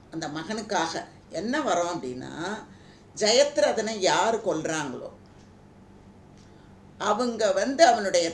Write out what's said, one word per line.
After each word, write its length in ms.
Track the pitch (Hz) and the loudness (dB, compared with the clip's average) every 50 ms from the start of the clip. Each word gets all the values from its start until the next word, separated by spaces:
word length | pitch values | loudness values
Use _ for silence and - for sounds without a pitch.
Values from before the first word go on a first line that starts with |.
| - - | -20 -14
அந்த 160 | - 160 160 143 | -10 -10 -8 -8
மகனுக்காக. 640 | 147 160 160 202 214 226 202 208 202 165 160 - 185 - - - - - - - | -8 -8 -8 -6 -8 -8 -6 -2 -2 -2 -2 -2 -4 -8 -10 -12 -20 -20 -20 -10
என்ன 220 | - - 208 240 277 311 | -10 -6 -4 -4 -4 -2
வரம் 320 | 269 208 175 175 170 175 170 | 0 0 0 0 0 -2 -4
அப்படின்னா, 400 | 131 131 127 123 127 135 131 131 147 165 196 220 - - - - - - - - - - - - | -6 -8 -8 -10 -10 -12 -12 -10 -10 -8 -8 -8 -10 -12 -18 -20 -20 -20 -20 -20 -20 -20 -16 -6
ஜெயத்ரதனை 760 | - 214 208 233 262 294 - - 302 294 262 - 220 208 220 226 202 | 0 2 4 6 6 4 4 4 2 2 2 2 0 -2 -4 -4 0
யார் 360 | 180 160 151 175 190 226 226 208 | 2 2 4 4 2 2 0 0
கொல்றாங்களோ 680 | - 185 156 156 165 160 156 156 143 131 123 123 - - - - - - - - - - - - - - - - - - - - - - - - - - - - - - - - - - - - - - - - | -2 -2 -2 -2 -2 -4 -4 -4 -4 -6 -8 -10 -12 -14 -16 -18 -20 -20 -20 -20 -20 -20 -20 -20 -20 -20 -20 -20 -20 -20 -20 -20 -20 -20 -20 -20 -20 -20 -20 -20 -20 -20 -20 -20 -20 -20 -20 -20 -20 -20 -10 -4
அவங்க 420 | 190 208 208 226 254 240 226 208 220 196 | 0 0 0 2 0 -2 0 0 0 2
வந்து 300 | 185 190 220 254 277 302 330 | 2 2 0 0 6 6 6
அவனுடைய 420 | 247 226 214 202 185 180 175 165 165 | 6 6 2 0 0 2 2 0 0